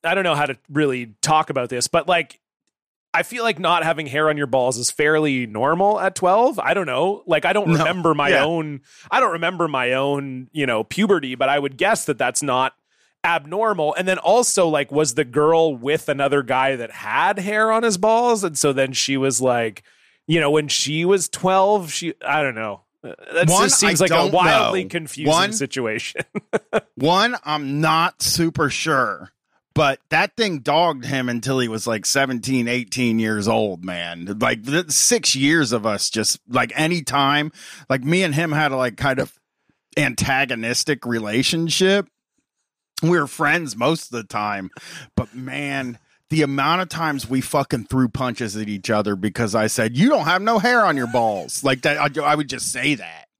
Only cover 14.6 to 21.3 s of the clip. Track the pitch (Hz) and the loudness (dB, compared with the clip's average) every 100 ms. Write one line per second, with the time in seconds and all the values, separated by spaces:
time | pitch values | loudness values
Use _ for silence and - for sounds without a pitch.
14.6 | 170 151 143 143 156 123 131 147 151 165 | 2 2 0 0 0 0 -2 2 4 4
15.6 | 165 127 127 151 - 139 139 143 123 127 | 2 0 -2 -2 -2 0 2 2 2 2
16.6 | 135 131 117 - 107 123 175 202 190 214 | 2 0 -6 -12 -4 0 2 0 -2 0
17.6 | 220 220 233 180 214 226 240 226 185 147 | 2 2 2 2 2 4 2 0 -2 0
18.6 | 147 135 135 127 - 135 135 117 127 120 | 0 2 -2 -2 -2 0 0 2 0 0
19.6 | 113 - _ _ _ _ - 165 147 156 | -2 -6 _ _ _ _ 0 2 4 2
20.6 | 151 - 135 156 175 196 - | 2 -2 -2 0 2 2 0